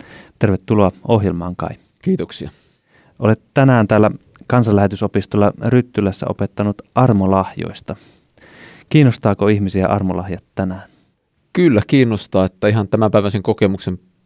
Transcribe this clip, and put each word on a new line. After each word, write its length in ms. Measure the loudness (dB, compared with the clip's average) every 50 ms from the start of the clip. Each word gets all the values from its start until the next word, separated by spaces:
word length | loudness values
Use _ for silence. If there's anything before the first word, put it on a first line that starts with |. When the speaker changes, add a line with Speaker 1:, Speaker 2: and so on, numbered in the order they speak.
| -20 -20 -20 -20 -20 -20 _ _
Speaker 1:
Tervetuloa 540 | 0 0 0 -2 -2 -2 0 2 2 0 0 -4 -2 0
ohjelmaan, 480 | 0 0 0 -2 -4 -4 -8 -10 -10
Kai. 180 | -10 -10 -10 -12 -14 _ _ _ _
Speaker 2:
Kiitoksia. 480 | -4 -4 -4 -4 -4 -10 -12 -14 -16 -16 -16 _ _ _ _ _ _ _ _ _ _ _ _ -2
Speaker 1:
Olet 220 | 0 0 0 0 _ _ 0
tänään 340 | 2 4 4 4 2 2 2
täällä 220 | 2 2 2 2 0 -4 _ _ _ _ -6
Kansanlähetysopistolla 1040 | -2 0 0 2 2 2 2 2 0 0 -4 -6 -4 -4 -4 -4 -2 0 0 0 0 0 -2
Ryttylässä 680 | -2 0 2 0 0 0 -4 -4 -2 -2 -4 -4 -6 -8
opettanut 540 | -6 -6 -6 -6 -4 -4 -4 -4 -6 -6 -12 _ -2
armolahjoista. 1000 | 0 2 2 2 2 2 2 2 0 0 -2 -6 -10 -10 -10 -12 -14 -14 -14 -14 -14 -16 -20 _ _ _ _ _ _ -20 -20 -20 -20 -20 -20 -20 -20 _ _
Kiinnostaako 600 | 2 4 4 4 2 0 -2 -2 0 0 0 0
ihmisiä 380 | 2 0 -2 -2 -2 0 0
armolahjat 580 | 0 0 0 -2 -2 -4 -6 -8 -8 -12 -12 -14 _ _
tänään? 280 | -6 -6 -6 -8 -12 -16 -20 _ _ _ _ _ _ _ _ _ _ _ _
Speaker 2:
Kyllä 280 | -2 0 2 2 2 2 2
kiinnostaa, 580 | 2 2 2 2 2 0 -4 -6 -4 -2 0 0
että 240 | 0 -2 _ -2 0
ihan 200 | 0 0 -2 -2
tämänpäiväisen 540 | 0 0 0 2 2 0 0 0 -2 -2
kokemuksen 560 | -2 -4 0 0 0 0 0 -4 -6 -8 -10 -10 _ _ _ _ _